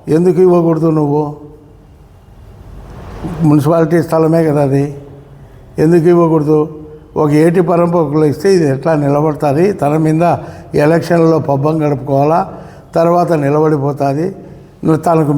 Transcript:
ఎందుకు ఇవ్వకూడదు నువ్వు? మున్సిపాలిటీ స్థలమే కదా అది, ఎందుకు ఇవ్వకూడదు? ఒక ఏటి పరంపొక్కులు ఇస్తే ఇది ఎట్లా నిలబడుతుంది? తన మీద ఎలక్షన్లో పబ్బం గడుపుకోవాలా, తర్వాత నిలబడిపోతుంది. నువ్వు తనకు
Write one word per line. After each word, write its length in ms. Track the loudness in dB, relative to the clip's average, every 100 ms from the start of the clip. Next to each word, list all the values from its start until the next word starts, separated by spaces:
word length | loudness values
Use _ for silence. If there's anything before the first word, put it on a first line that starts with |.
| -2 0
ఎందుకు 240 | 2 2 4
ఇవ్వకూడదు 440 | 4 2 0 0 0
నువ్వు? 240 | 0 -2 -4 -8 -18 -20 -20 -20 -20 -20 -20 -20 -20 -20 -20 -20 -20 -20 -18 -18 -16 -12 -10 -2 2
మున్సిపాలిటీ 520 | 2 2 0 2 0 0
స్థలమే 360 | 0 2 2 2
కదా 140 | 0 0
అది, 180 | 0 -2 -8 -18 -20 -20 -20 -20 -20 -10 -2 2
ఎందుకు 220 | 2 4
ఇవ్వకూడదు? 460 | 2 2 0 2 0 0 -8 -18 -20 -10 -2
ఒక 80 | 0 2 2
ఏటి 160 | 2 2
పరంపొక్కులు 560 | 2 0 0 0 0 0
ఇస్తే 180 | 0 0 2
ఇది 80 | 2 0
ఎట్లా 160 | 0 0
నిలబడుతుంది? 600 | 0 0 0 -2 -2 0 0 0
తన 120 | -2 0 0
మీద 180 | 2 0 -2 -6 -16 -6 0 2
ఎలక్షన్లో 520 | 2 0 2 2 2 0
పబ్బం 260 | -2 0 -2
గడుపుకోవాలా, 580 | -2 -4 -2 0 2 0 -2 -10 -18 -20 -6 0
తర్వాత 340 | 2 2 0 0 0
నిలబడిపోతుంది. 840 | 0 0 0 -2 -2 -2 -2 -4 -8 -16 -20 -20 -6
నువ్వు 160 | -2 0 0
తనకు 260 | 0 0